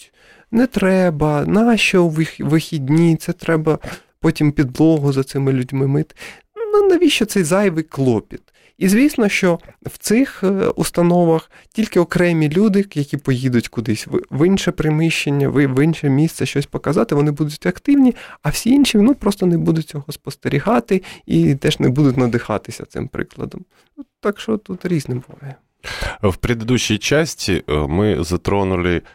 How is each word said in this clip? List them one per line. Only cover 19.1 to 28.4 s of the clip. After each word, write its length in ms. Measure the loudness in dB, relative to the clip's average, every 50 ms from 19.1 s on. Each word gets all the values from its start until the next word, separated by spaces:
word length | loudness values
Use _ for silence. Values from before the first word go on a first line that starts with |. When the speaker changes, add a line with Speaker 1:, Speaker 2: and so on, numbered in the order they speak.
| 2
Speaker 1:
просто 300 | 2 0 -4 -2 0 0
не 120 | 0 0
будуть 320 | 0 0 0 0 -2 -2 -6
цього 160 | -10 -12 -12 -12
спостерігати 960 | -16 -14 -14 -16 -14 _ -6 -4 -4 -2 0 0 0 0 0 0 -2 -2 -2 -6 -20 -14 -6
і 300 | 0 0 2 2 2 0
теж 240 | 0 0 -2 -2 0
не 100 | 0 0
будуть 280 | 2 2 2 2 2
надихатися 680 | 2 0 0 0 -2 -4 -4 -6 -6 -6 -8 -14 -16 -14
цим 220 | -12 -10 -10 -10
прикладом. 580 | -8 -6 -8 -8 -8 -8 -12 -12 -12 -12 -16 -20 _ _ _ _ _ _
Ну, 80 | -20 -20 _ _ _
так 200 | -6 -6 -6 -6
що 180 | -6 -6 -6
тут 280 | -6 _ -10 -12 -8 -4
різне 360 | -4 -4 -4 -4 -6 -8 -10 -10
буває. 280 | -14 -20 -18 -18 -18 -18 _ _ _ _ _ -16 -14 -10 -8 -8 -8 -6 -2
Speaker 2:
В 140 | -2 -2 -2
предыдущей 600 | -2 -2 -4 -2 -2 0 0 0 0 0 0 -2
части, 640 | -2 0 0 0 0 0 -2 -6 -6 -4 -2 -2 -2 -2
э, 200 | -2 -2 -2 -2
мы 360 | -2 0 0 0 0 0 0 -2
затронули 800 | -4 -4 -4